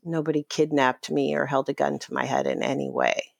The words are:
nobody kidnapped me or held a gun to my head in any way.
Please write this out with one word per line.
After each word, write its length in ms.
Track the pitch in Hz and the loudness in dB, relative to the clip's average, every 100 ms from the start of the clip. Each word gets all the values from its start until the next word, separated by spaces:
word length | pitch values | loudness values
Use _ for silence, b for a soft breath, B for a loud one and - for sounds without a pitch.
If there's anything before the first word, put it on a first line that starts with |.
| 165 | -6
nobody 380 | 165 151 151 | -2 0 -2
kidnapped 680 | - - 156 147 131 127 - | -2 0 2 4 4 2 -2
me 240 | 151 139 147 | -2 0 0
or 100 | 139 | 0
held 220 | 139 135 | 0 0
a 60 | |
gun 260 | 143 71 139 | 0 -2 -2
to 140 | - | -4
my 100 | 67 | -4
head 240 | 65 67 67 | 0 0 0
in 160 | 67 | 0
any 260 | 58 69 67 | -2 -2 -2
way. 440 | 64 64 - - _ | 0 0 0 -4 _